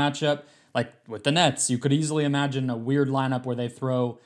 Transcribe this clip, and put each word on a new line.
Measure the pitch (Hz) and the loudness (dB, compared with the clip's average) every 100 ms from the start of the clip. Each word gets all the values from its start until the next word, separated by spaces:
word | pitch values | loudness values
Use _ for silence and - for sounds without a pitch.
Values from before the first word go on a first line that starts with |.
| 143 | 0
matchup. | 143 151 147 - _ _ | 0 0 -2 -6 _ _
Like | 123 117 - - | -4 -4 -8 -12
with | 107 | -2
the | 143 | 0
Nets, | 156 160 - - | 4 4 2 -2
you | 123 | 0
could | 139 | 2
easily | 143 156 156 | 2 0 0
imagine | 147 143 143 131 131 | 0 0 0 -2 -2
a | 117 | -4
weird | 117 143 135 | 0 2 2
lineup | 135 131 127 | 0 0 -2
where | 127 120 | -4 -4
they | 120 | -4
throw | - 131 127 123 117 | -4 -2 0 0 -4